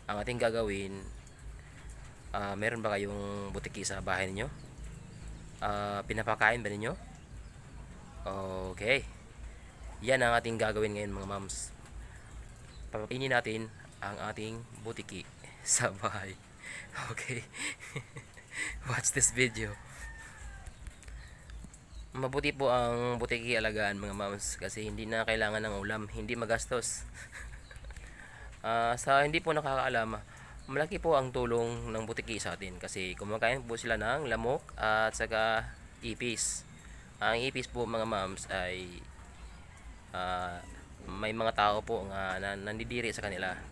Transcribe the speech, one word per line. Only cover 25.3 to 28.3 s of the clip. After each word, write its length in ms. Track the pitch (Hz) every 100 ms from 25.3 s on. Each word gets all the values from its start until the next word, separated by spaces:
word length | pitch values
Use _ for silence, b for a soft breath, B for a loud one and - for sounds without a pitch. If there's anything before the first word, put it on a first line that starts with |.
| 113 107 107 107
ng 100 | 101
ulam, 200 | 101 110 104
hindi 240 | 113 107 120
magastos. 640 | 110 113 - 123 113 -
<laughs> 40 | - - - - - - - - - - B B B